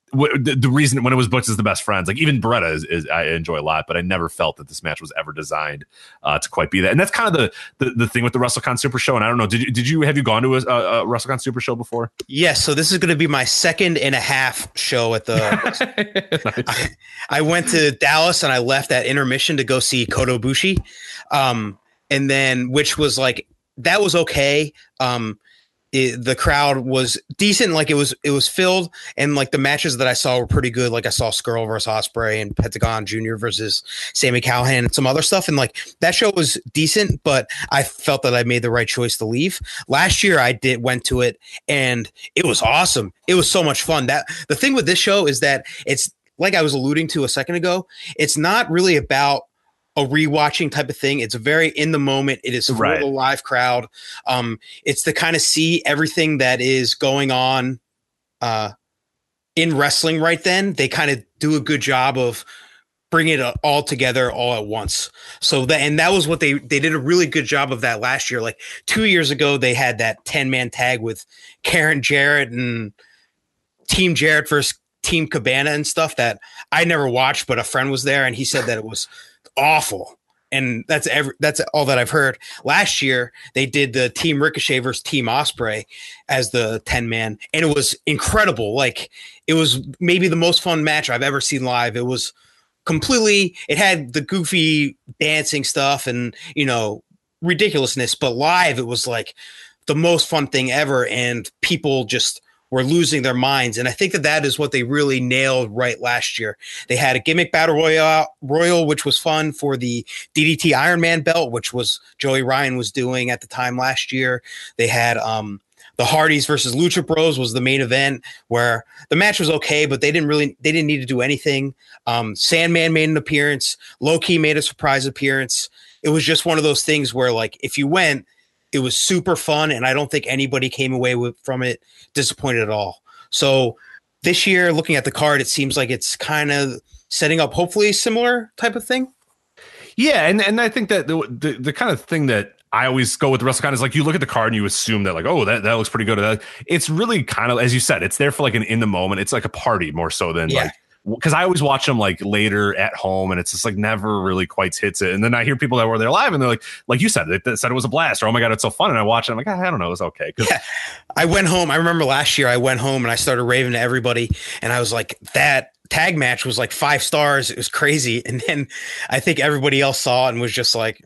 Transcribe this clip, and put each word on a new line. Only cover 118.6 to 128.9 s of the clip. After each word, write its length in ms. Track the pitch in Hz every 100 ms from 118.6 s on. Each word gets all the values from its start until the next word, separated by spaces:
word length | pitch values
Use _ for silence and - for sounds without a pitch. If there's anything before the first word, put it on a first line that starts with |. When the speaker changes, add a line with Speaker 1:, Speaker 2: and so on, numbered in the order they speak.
| 120 113 - - -
Speaker 2:
the 80 | 156
match 240 | 208 202
was 80 | 156
okay, 380 | 156 - 151 151
but 160 | 131
they 100 | 143
didn't 160 | 165 147
really, 260 | 151 143 -
they 100 | 151
didn't 160 | 165 147
need 120 | 147
to 60 | 127
do 160 | 123
anything. 520 | 131 143 151 135 139 - _ - -
Um, 300 | 117 110 98
Sandman 560 | - 165 170 170 165
made 160 | 160 156
an 80 | 151
appearance. 640 | 143 147 147 135 - - - -
Low 200 | 147 160
Ki 180 | - 165
made 220 | 151 151
a 40 |
surprise 440 | 143 - 151 135 135
appearance. 640 | - 139 135 131 - - _ - _
It 80 | 156
was 120 | 156
just 220 | 135 160
one 140 | 170 156
of 60 |
those 200 | 151 139
things 300 | - 151 131
where, 180 | 120 127
like, 260 | 113 110 -
if 160 | 135 -
you 80 | 139
went, 400 | 180 165 135 - _ _ _ _
it 100 | 143
was 140 | 127